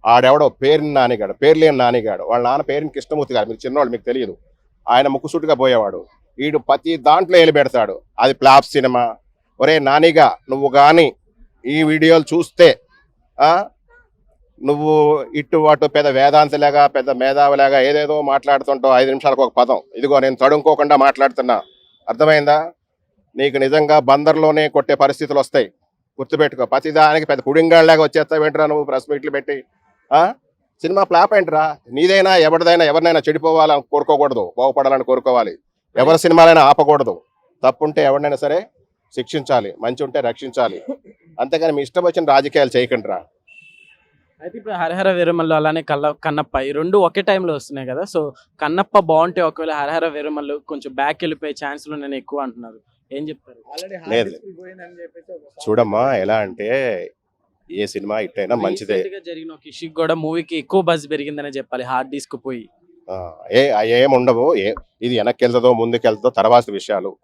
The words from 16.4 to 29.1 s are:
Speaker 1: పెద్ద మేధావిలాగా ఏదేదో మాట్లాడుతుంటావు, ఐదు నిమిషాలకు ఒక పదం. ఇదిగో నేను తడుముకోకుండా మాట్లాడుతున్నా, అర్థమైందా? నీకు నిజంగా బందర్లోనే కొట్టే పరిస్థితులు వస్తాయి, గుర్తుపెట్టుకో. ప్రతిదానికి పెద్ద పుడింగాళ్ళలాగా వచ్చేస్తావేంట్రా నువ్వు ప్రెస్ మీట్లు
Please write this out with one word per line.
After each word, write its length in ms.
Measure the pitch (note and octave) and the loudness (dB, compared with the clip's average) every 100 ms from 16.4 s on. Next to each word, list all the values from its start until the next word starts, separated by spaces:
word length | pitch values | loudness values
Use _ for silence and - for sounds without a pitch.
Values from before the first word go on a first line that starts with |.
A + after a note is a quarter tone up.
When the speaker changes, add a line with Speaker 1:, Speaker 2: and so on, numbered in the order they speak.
| D3 D3 D3 C#3+ C#3+ | 2 0 0 4 2
Speaker 1:
పెద్ద 220 | C#3+ C3 | 2 -4
మేధావిలాగా 720 | B2 C3 C#3 C#3+ C#3 C#3 C#3 | -2 0 2 2 4 2 2
ఏదేదో 400 | C3 D3+ D3 D3+ | 2 0 -2 -4
మాట్లాడుతుంటావు, 720 | C#3+ C#3 C#3+ C#3 C3+ C3+ C3 | -2 0 2 0 0 -2 2
ఐదు 160 | B2+ C3+ | 4 2
నిమిషాలకు 340 | C3+ C#3+ C3+ | 0 -2 0
ఒక 100 | B2 B2 | 0 0
పదం. 240 | B2 A2+ - A2 | 0 -2 -4 -8
ఇదిగో 240 | C3+ C#3 | 0 0
నేను 160 | C3 B2+ | 0 0
తడుముకోకుండా 600 | C3 D3 D#3 D3+ C#3+ D3 | 2 2 2 0 2 4
మాట్లాడుతున్నా, 680 | C3+ C3 C3+ B2 B2+ A2 - _ _ _ - | 4 2 -2 0 -2 -2 -4 _ _ _ -12
అర్థమైందా? 640 | A#2 D#3 D#3 C#3+ D3+ E3 _ _ _ _ _ _ B2 | 0 2 2 2 0 -2 _ _ _ _ _ _ -4
నీకు 220 | C#3 C3+ | -2 0
నిజంగా 420 | C3+ D3+ D3 D3+ | 0 0 2 2
బందర్లోనే 720 | B2+ C#3 D3+ D#3 D#3 D#3 D3+ | 4 2 2 2 2 2 0
కొట్టే 260 | D3 C3 C#3 | -2 -2 0
పరిస్థితులు 440 | C#3 C3+ D3 C#3+ | 0 0 -2 -2
వస్తాయి, 320 | C3 C#3 G#2 _ _ _ _ - | 0 -2 -2 _ _ _ _ -14
గుర్తుపెట్టుకో. 440 | C3 D3+ D3 B2+ A#2 | -8 -2 -2 -2 -2
ప్రతిదానికి 600 | C#3 D#3 D#3 D#3 D#3 D3 | -2 -2 2 4 2 -2
పెద్ద 180 | C#3 C3+ | -4 0
పుడింగాళ్ళలాగా 560 | D3+ E3 E3 D#3+ D#3+ | 0 4 6 6 4
వచ్చేస్తావేంట్రా 600 | D3+ D#3+ D3 D#3+ D#3 D3 D#3 | 4 0 -2 -2 -2 0 -2
నువ్వు 180 | D3+ | -2
ప్రెస్ 260 | C#3+ C3 | -4 -6
మీట్లు 220 | C3+ | -4